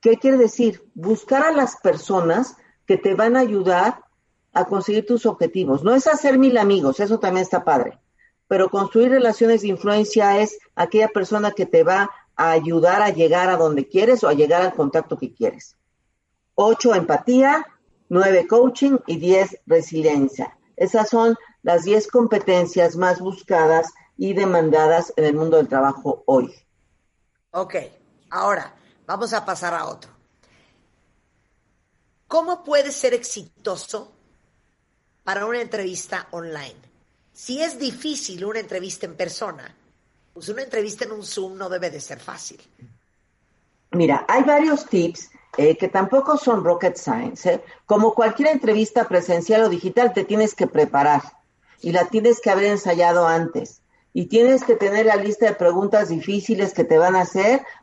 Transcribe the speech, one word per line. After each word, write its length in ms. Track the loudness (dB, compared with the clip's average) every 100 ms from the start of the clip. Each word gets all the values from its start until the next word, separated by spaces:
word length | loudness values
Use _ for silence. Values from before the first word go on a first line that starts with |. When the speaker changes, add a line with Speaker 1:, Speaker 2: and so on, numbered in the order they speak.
Speaker 1:
¿Qué 160 | 2 2
quiere 200 | 4 4
decir? 520 | 4 2 -2 -2 _ -10
Buscar 480 | -4 -4 0 0
a 80 | 2
las 240 | 0 -2 -2
personas 800 | -2 -2 -2 -2 0 0 -2 -8 _ _ _
que 100 | 0
te 160 | 0
van 240 | 0 2 2
a 40 |
ayudar 640 | 2 0 0 2 0 -2 _ _ _ _ _
a 120 | -4 -2
conseguir 400 | -4 -2 -4 0
tus 220 | 0 0
objetivos. 560 | -2 -4 -2 -2 0
No 100 | 2
es 140 | 2 2
hacer 320 | 0 2 4
mil 180 | 4 4
amigos, 420 | 2 2 0 -2
eso 200 | -2 -2
también 240 | -2 -2
está 200 | -2 -2
padre, 360 | 0 0 -2 -8 _ _ _ _ _
pero 240 | 0 0
construir 400 | 0 0 2 4
relaciones 500 | 4 2 2 2 2
de 60 | 0
influencia 720 | -4 0 0 0 2 2 2
es 180 | 0 -4 _
aquella 360 | -4 0 2 2
persona 420 | 0 -2 -2 -2
que 160 | -4 0
te 160 | 4
va 260 | 4 2 -2 -6 _ -2
a 160 | 0
ayudar 500 | 2 0 2 2 4
a 80 | 0
llegar 400 | 2 2 2 2
a 80 | 2
donde 320 | 0 0 0
quieres 340 | 0 4 4
o 60 | 2
a 40 |
llegar 280 | 2 4 4
al 120 | 0
contacto 440 | 0 -2 -2 -4 -8
que 160 | -10
quieres. 420 | _ -4 -4 -20 _ _ _ _ _ _ _ _ 0
Ocho, 400 | 2 2 2 0
empatía. 720 | 0 -2 2 2 4 2 -4 _ _ _ _
Nueve, 400 | 0 4 2 4
coaching. 500 | 4 4 2 0 0 -2
Y 100 | -6
diez, 420 | 2 2 2 -6 0
resiliencia. 920 | 0 2 -2 0 2 -2 -4 -12 _ _ -4
Esas 320 | -2 0 0
son 260 | 2 2 0 -6 _
las 200 | 0 0
diez 240 | 2 0 2
competencias 880 | 0 2 0 0 0 0 2 0 2
más 240 | -2 -2
buscadas 720 | -4 -10 -2 2 4 2 0 _ _ -8
y 200 | -4 -2
demandadas 760 | 0 0 2 2 4 2 0 -2
en 80 | 0
el 80 |
mundo 240 | 0 2 2
del 100 | 2
trabajo 560 | 0 0 -2 -8 -6 0
hoy. 280 | 0 0 -10 _ _ _ _ _ _ _ _ _
Speaker 2:
Ok, 240 | -10 -8 -10 -12 _ _ _ _
ahora 440 | -6 -4 -4 -6 _ _ _ -12
vamos 280 | -8 -6
a 100 | -6
pasar 300 | -6 -8 -6
a 140 | -6 -8
otro. 220 | -14 -20 _ _ _ _ _ _ _ _ _ _ _ _ _ _ _ _ _ _ _ _ _ _
¿Cómo 340 | -4 -2 -8
puedes 320 | -2 -2 -2 -2
ser 180 | -2
exitoso 1000 | -2 -6 -14 -16 _ -10 -10 -12 -14 -16 _ _ _ _ _ _ _ _ _ _ _ -10
para 200 | -8 -6
una 140 | -8
entrevista 680 | -8 -8 -8 -10 -12 -12 -12
online? 480 | -16 -14 -14 -16 -20 _ _ _ _ _
Si 280 | _ -12 -8
es 160 | -8 -6
difícil 680 | -10 -10 -10 -10 -12 -12 -10
una 160 | -10
entrevista 440 | -10 -12 -12 -14 -16
en 80 | -10
persona, 600 | -10 -10 -12 -14 -20 _ _ _ _ _ _
pues 160 | -20 -14
una 140 | -12
entrevista 420 | -8 -6 -6 -8
en 80 | -12
un 120 | -12
Zoom 340 | -12 -10 -10 -12
no 100 | -10
debe 220 | -8 -8
de 100 | -10
ser 200 | -16 -18
fácil. 420 | -18 -18 -18 -20 _ _ -20 _ _ _ _ _ _ _ _ _ _
Speaker 1:
Mira, 340 | 0 0 0 0
hay 140 | 0
varios 420 | 4 2 2 -2 -2
tips, 460 | -2 -2 -6 -18 _ _ 0
eh, 180 | 2 2
que 140 | -2
tampoco 480 | -2 0 0 2 -2
son 260 | 0 0
rocket 320 | 0 0 0 -4
science, 560 | -8 -6 -8 -6 -4
¿eh? 120 | -4 -6 -20 _
Como 280 | 2 2
cualquier 360 | 2 -2 0 0
entrevista 560 | 0 0 0 0 0 0
presencial 580 | 0 0 -4 2 2
o 60 | 2
digital, 440 | 0 -4 0 0
te 100 | 0
tienes 320 | -2 0 -2 -2
que 120 | -2
preparar 560 | 0 0 2 2 0 -2 _ _ _ _ _
y 100 | -4
la 140 | -2 0
tienes 340 | 2 2 2
que 120 | 2
haber 140 | 0 0
ensayado 640 | 0 -2 2 2 4 2
antes. 540 | 0 -2 -6 -10 -18 _ _ _
Y 140 | -8 0
tienes 360 | 4 4 4
que 120 | 2 0
tener 320 | 2 2 2
la 100 | 2
lista 300 | -2 0 -2
de 80 | 2
preguntas 520 | 0 2 0 0 0
difíciles 680 | -6 -4 -6 -4 -4 -4
que 120 | -2 2
te 120 | 4
van 200 | 4 2
a 40 |
hacer, 420 | 0 0 2 0 -2 -20